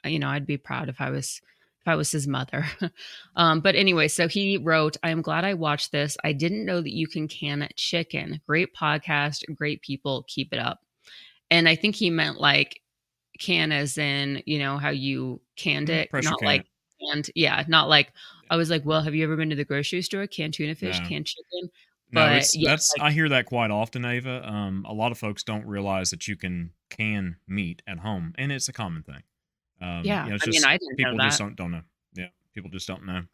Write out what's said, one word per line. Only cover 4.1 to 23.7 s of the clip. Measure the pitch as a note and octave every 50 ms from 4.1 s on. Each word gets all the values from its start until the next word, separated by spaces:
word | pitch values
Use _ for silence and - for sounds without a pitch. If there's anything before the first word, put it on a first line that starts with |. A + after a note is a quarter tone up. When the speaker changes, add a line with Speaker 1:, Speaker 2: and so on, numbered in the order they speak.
| - - E3+ E3+
Speaker 1:
he | - G3+ G3+ G3 G3 E3
wrote, | B2 E3 D#3+ D#3+ D#3 D3+ D3+ - -
"I | E3
am | E3 E3
glad | D#3 D#3+ D#3 D#3+ F3
I | G3 G3+
watched | E3 D#3+ D3+ D3 D3 - -
this. | - D3 C#3+ C#3+ - - -
I | D3+
didn't | D3+ C3+ D#3 E3+ G3+ G#3+ G#3+
know | G3 F#3 F3
that | E3 C#3
you | - E3 D#3+
can | D3+ - E3 D#3 D3+
can | - - D#3 D3 C#3+ C#3+ C#3+ - -
chicken. | - - - - E3+ E3 _ - - - - D#3 D3+ _
Great | - D3 E3 F3+ - _
podcast, | - D#3+ D3+ D3+ D3+ - - D3+ D3 C#3+ D3+ C#3+ - - - D#3
great | - D3+ D3 D3 -
people. | - - C3+ C3 _ C#3+ C3+ B2+ C#3 -
Keep | - - C3+ C#3+
it | - A#2+
up." | A#2 - - _ _ _ _ _ _ - - - - - _ _ _ _
And | E3 E3+ E3 E3
I | D#3+
think | D#3+ - G#3+ G3+
he | - G#3+ F3
meant, | E3 D#3+ D3+ D3+ C#3+ -
like, | D3 C#3+ C#3 C#3+ C#3+ - - - _ _ _ _ _ _ _ _ _ _ - -
can | - - F3+ E3+ D#3+ D#3
as | D3+ C#3+ D3 C#3+ - D#3+
in, | D3+ C#3+ C#3 C#3+ C#3+ C#3 C#3 C3+ -
you | - D3+ D3
know, | C#3 C#3 C#3 C#3
how | C#3 D3
you | D3 C#3 C3 C#3 C3+ C3 C3 C3 B2 - _ _ _
canned | - - F3 C#3+ C#3+ D3 D#3
Speaker 2:
Mm, | E3
Speaker 1:
it, | D#3+ D#3 -
Speaker 2:
pressure | - C3+ B2+ D#3
Speaker 1:
not | D#3 -
Speaker 2:
can | -
Speaker 1:
like | - C#3+ C3+
Speaker 2:
it. | - _ _ _ _ _ _ _ -
Speaker 1:
canned. | D3 D3 D3 D3 - -
Yeah, | D#3+ D#3 C#3 D3 - D3+ D#3+
not | D#3+ D#3+ D3 C#3
like, | D#3 D3 C#3+ - _ - - - - -
Speaker 2:
Yeah. | _ _
Speaker 1:
I | E3
was | E3 E3+ D#3
like, | E3+ D#3 C#3+
"Well, | D3+ D#3 D#3
have | D3+ D#3 D3
you | D#3 D#3+
ever | D3+ D#3+
been | D3+ D#3+ D#3
to | D3+
the | C#3+ C#3+
grocery | - C#3+ C#3+ C#3+ - - F3+
store? | F3+ - - G3 G3+
Canned | G3+ - - D#3 D#3 D3+
tuna | - D3+ D3+ D#3+
fish, | - F#3+ F3+ F#3 F3+
Speaker 2:
No. | F3 F3
Speaker 1:
canned | D#3+ D3 D3+
chicken?" | - - - - _ - F3+ F#3 E3+ _ _ _ _ _ _ _ _
Speaker 2:
No, | B2 D#3+
Speaker 1:
But | D#3 D3+ D3 C#3+
Speaker 2:
it's, | C#3 C#3 -
Speaker 1:
yeah, | D#3 D#3 D3
Speaker 2:
that's, | D3 D#3+ - - D3+ C#3+
Speaker 1:
like |
Speaker 2:
I | D3 D3+
hear | D3 D#3+ D#3+ D3+
that | C#3 B2+ B2
quite | - B2+ A#2+ A#2 G#2+